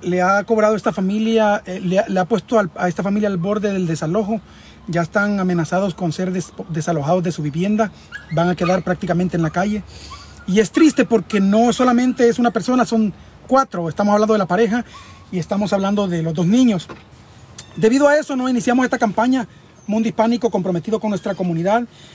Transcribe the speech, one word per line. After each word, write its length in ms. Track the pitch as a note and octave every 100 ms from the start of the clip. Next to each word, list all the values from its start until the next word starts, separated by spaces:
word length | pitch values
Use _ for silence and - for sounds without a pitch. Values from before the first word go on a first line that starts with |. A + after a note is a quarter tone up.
le 220 | F3 F3+
ha 200 | F3+ G3+
cobrado 300 | G3 A3 G#3+
a 20 | G#3+
esta 160 | A3+
familia, 720 | G3+ F#3+ G#3+ A3 A3+ G#3+ G3+ -
eh, 140 | F#3
le 180 | F#3 F#3
ha, 100 | -
le 120 | F#3+
ha 40 |
puesto 340 | F3 G#3+ - A3+
al, 120 | F#3
a 140 | - F3+
esta 140 | E3+
familia 260 | G3 G#3 G#3
al 80 | F#3+
borde 360 | F#3 G#3 G3+
del 140 | G3 F3
desalojo. 540 | D#3 D#3+ G3 G3+ A3+ - - - - -
Ya 160 | E3+
están 380 | E3+ G#3 G3+ G3+
amenazados 540 | F#3 F3 D#3 F3+ G3
con 180 | - F3+
ser 200 | D3 F#3
des-, 200 | F#3 - - -
desalojados 520 | D#3+ E3 D#3+ C#3+ F#3
de 100 | F3
su 100 | D#3+
vivienda. 500 | D3+ D3+ F#3+ G#3+ G#3+ - - - -
Van 160 | D3 D#3
a 80 | F3
quedar 260 | F3 F#3
prácticamente 540 | F#3 F3 F3 E3+ F3+ E3
en 60 |
la 80 | D#3+
calle. 320 | F3 G3+ G#3 - - - - - - -
Y 120 | F#3+
es 140 | G#3+
triste 320 | - D#4+ -
porque 340 | - A3+ - G#3
no 340 | G3 G#3 A#3+
solamente 560 | - B3+ A#3+ B3+ - A#3
es 120 | A#3
una 100 | A#3
persona, 340 | A3 F#3 B3+
son 280 | A#3 A3+ G#3+ - - - -
cuatro. 420 | C4 C4+ F3+ E3
Estamos 260 | D3+ G#3
hablando 180 | G#3 G#3+
de 60 | G#3+
la 80 | F#3
pareja 380 | G3 A#3 A#3+ A3+ - - - -
y 80 | F#3
estamos 340 | D#3 G3+ G3+
hablando 360 | G3+ G3 G#3 G3
de 140 | E3+
los 120 | D#3+
dos 120 | D#3 F3
niños. 420 | A#3 B3+ F3+ - - - - - - - - - -
Debido 320 | A3 C4 C#4+
a 80 | D4
eso, 180 | D4
¿no?, 140 | C4 B3+
iniciamos 360 | B3 G#3+ A#3+
esta 140 | B3 D4+
campaña 480 | A3+ F#3+ B3 C4 G#3+ - - - -
Mundo 220 | G#3+ A3
Hispánico 420 | G#3 A3+ A#3+ A3
comprometido 480 | G3 F#3 F3 F#3 G#3+
con 120 | G#3+
nuestra 260 | G3 A3 F#3+
comunidad. 480 | F#3 D#3+ F3 A3+ A#3+ - -